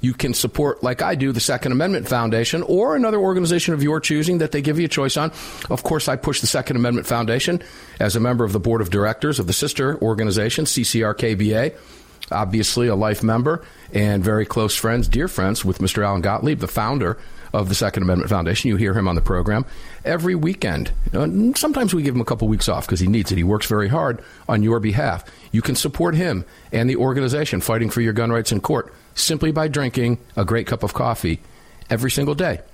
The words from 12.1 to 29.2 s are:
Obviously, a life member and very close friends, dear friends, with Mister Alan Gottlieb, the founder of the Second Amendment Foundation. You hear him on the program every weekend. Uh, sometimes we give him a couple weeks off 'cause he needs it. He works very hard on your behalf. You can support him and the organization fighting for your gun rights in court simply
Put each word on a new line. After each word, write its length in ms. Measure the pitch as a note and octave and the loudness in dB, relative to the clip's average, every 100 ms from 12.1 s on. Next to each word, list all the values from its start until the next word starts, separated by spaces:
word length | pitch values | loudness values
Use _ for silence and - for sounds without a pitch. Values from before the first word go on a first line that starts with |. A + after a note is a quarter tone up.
| - - | -18 -6
Obviously, 560 | F#2 G#2 A2 G#2 - A#2+ | -4 0 0 0 2 2
a 80 | G2+ | 2
life 280 | G#2+ G#2+ | 2 2
member 400 | A2+ A2+ B2+ E3 - - - | 2 2 2 -2 -6 -20 -6
and 300 | G2+ G#2 G2+ | 0 2 2
very 220 | F#2+ G#2+ G#2+ | 2 2 0
close 300 | - G#2+ - | 0 0 0
friends, 320 | A2+ A#2+ A2+ | 0 2 2
dear 220 | - F3 | 2 0
friends, 340 | - F#2+ - | 0 0 0
with 180 | F#2+ F#2 | -2 0
Mister 220 | F#2 - | 0 0
Alan 180 | G#2 G2 | 0 0
Gottlieb, 380 | F2 G#2 A#2+ D3+ | 0 0 0 -2
the 80 | F#2 | -2
founder 500 | - G#2+ C#3 F#2 A2 - - - | -2 0 0 -2 -4 -8 -14 -4
of 160 | - F#2+ | -2 0
the 60 | |
Second 300 | F#2+ G#2 - | 0 0 0
Amendment 260 | F#2 F2+ - | 2 2 2
Foundation. 380 | G2+ E2+ - C3 | 0 0 0 0
You 80 | G2 | 2
hear 180 | G#2+ | 2
him 140 | G2 F#2+ | 2 2
on 80 | E2+ | 2
the 60 | |
program 440 | - F#2 F2 G#2 C3 - - - - | 2 2 2 0 -2 -8 -14 -10 -4
every 300 | E3+ F3 F3+ | -2 0 0
weekend. 560 | D#3 G3 - E2 - - - | 0 0 -2 -2 -2 0 0
Uh, 160 | - D#3 F#3 A3+ C#4 | 0 0 2 2 2
sometimes 400 | D4+ C#4+ A3+ E3+ | 0 0 0 0
we 80 | |
give 100 | C#3+ | 0
him 80 | B2 | 0
a 40 | A2+ | -2
couple 220 | A#2 A2+ | 0 2
weeks 220 | G#2+ - | 2 2
off 160 | F2 - | -2 0
'cause 140 | F2 | 0
he 80 | F2+ | 2
needs 240 | A2 G2 | 2 2
it. 60 | F#2 | 0
He 60 | |
works 220 | F2 G#2+ - | 2 2 0
very 220 | G#2+ G2+ | 0 2
hard 340 | D3+ D3+ A#2 - - - | 2 0 -2 -8 -20 -2
on 140 | G#2+ | 0
your 180 | G#2+ A#2 | 2 2
behalf. 460 | G#2+ G#2 C#3+ E2+ - - - | 2 0 0 -2 -8 -20 -2
You 120 | G#2+ | -2
can 120 | - C3 | 0 -2
support 380 | D3 - E3+ | -2 0 0
him 320 | D#3+ F3+ G#2 F2 - - | 2 0 -2 -6 -14 -6
and 160 | - A#2+ | 0 0
the 100 | C3+ | 2
organization 640 | C3 C3 C3 C#3+ D3+ F#2+ | 2 2 0 0 0 -2
fighting 300 | - A2+ A2+ | 0 0 0
for 120 | A#2+ | 0
your 120 | A#2 | 0
gun 180 | A2 A#2 | 0 0
rights 200 | A#2 A2 | 0 0
in 100 | G#2+ | -2
court 320 | - D3 - - - | 0 -2 -2 -12 -16
simply 360 | - | -4